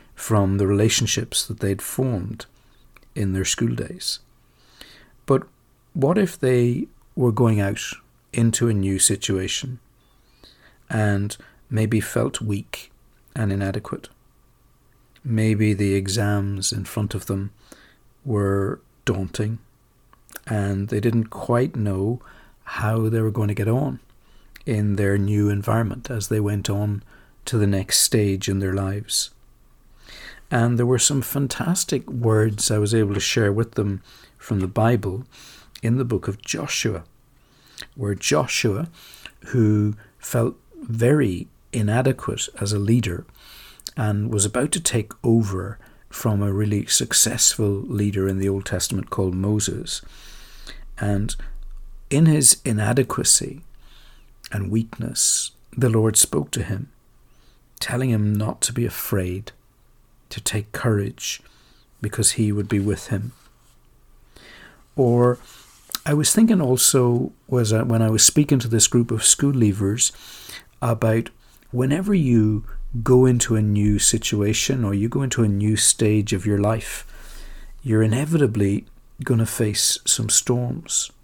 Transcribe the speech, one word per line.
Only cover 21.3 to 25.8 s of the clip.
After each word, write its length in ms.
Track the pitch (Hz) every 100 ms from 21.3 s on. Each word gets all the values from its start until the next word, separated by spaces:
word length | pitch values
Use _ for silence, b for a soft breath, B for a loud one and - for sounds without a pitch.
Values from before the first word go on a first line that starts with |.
| - - 120 123 127
know 440 | 104 95 101 123 b b b b
how 440 | - - 107 113 110
they 120 | 113
were 100 | 110
going 180 | 104 107
to 60 |
get 140 | 107 104
on 320 | 120 135 131 - _ b b b b
in 300 | - 110 104
their 240 | 101 98 101
new 300 | 101 104 104
environment 600 | 101 101 113